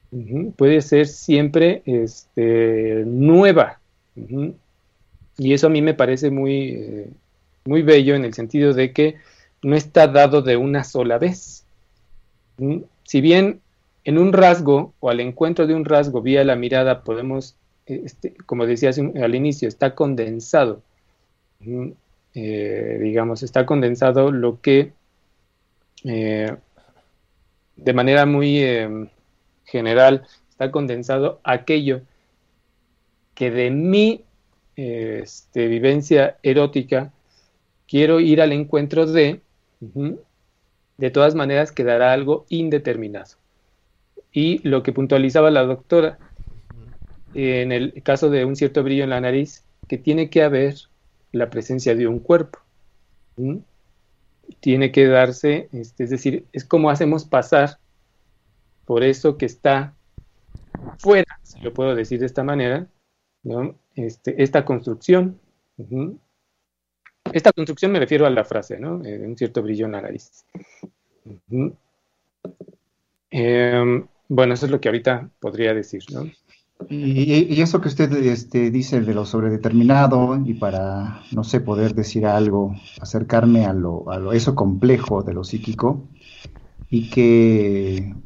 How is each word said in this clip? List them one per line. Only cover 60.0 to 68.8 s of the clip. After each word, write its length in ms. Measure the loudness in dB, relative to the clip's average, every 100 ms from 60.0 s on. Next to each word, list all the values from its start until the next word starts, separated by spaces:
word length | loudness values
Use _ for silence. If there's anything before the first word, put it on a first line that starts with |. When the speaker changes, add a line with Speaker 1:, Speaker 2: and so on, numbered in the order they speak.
| _ -20 -20 _ _ -20 -18 -16 -16 -4
Speaker 1:
fuera, 400 | 4 4 4 -6
si 180 | -20 -12
lo 120 | -10
puedo 220 | -4 -2
decir 240 | -2 -4 -4
de 80 | -4
esta 160 | -4
manera, 440 | -4 -2 -2 -4 -8 _ _ _ _ _
¿no? 320 | -10 -8 -8 -12 _
Este, 480 | -10 -10 -8 -8 -2
esta 220 | 0 0
construcción. 760 | -2 -6 -6 -8 0 2 2 -6 _ _ _ -20
Ujú. 420 | -12 -10 -10 -12 _ _ _ _ _ _ _ _ _ _ -6
Esta 200 | 2 4
construcción 400 | 2 -4 -4 -2
me 80 | 0
refiero 260 | 0 2 2
a 40 |
la 140 | 0
frase, 360 | -2 -6 -8 -12